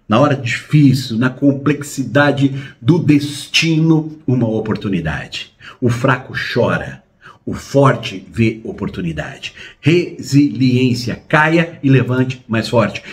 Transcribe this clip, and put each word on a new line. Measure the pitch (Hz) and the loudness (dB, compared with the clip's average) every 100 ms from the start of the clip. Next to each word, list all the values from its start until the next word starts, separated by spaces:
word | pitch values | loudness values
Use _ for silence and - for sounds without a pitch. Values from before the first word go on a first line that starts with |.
| - | 0
na | 110 | 2
hora | 147 135 | 2 0
difícil, | 117 - - 151 135 - - 113 | -4 -8 0 4 4 4 -2 -2
na | 127 | -2
complexidade | - 143 139 151 143 - - 113 139 143 135 135 - - - | 0 0 0 0 -2 -4 -8 -2 2 2 2 0 -2 -12 -4
do | 120 170 | 2 2
destino, | 123 147 - - - - 165 156 160 156 156 - - | 4 2 2 -8 -4 -2 0 2 4 2 0 -6 -2
uma | 127 113 | 0 0
oportunidade. | 110 107 95 104 87 78 71 69 - - _ - - | -2 -2 -4 -4 -4 -4 -6 -8 -14 -16 _ -20 -4
O | 120 | -2
fraco | 120 131 127 - 113 - | 0 0 0 -4 -8 -4
chora, | 123 98 82 69 65 _ _ - - | 0 0 -2 -6 -14 _ _ -20 -16
o | - | -10
forte | 90 - 139 135 - - 95 - | -10 -2 4 4 2 -4 -12 -8
vê | - 113 - | 0 0 0
oportunidade. | 104 92 95 98 87 78 - - - - - - | -8 -8 -8 -6 -6 -6 -10 -12 -16 -16 -20 -4
Resiliência, | 147 175 - - - 139 143 110 131 123 131 - - - - | 0 2 0 -8 0 2 4 2 2 2 2 0 -4 -8 0
caia | 151 156 170 165 - | 2 4 2 0 -2
e | 139 | 2
levante | 131 117 127 131 - - | 4 2 0 -2 -4 -6
mais | 113 - | -4 0
forte. | 120 101 - - | 0 0 -4 -14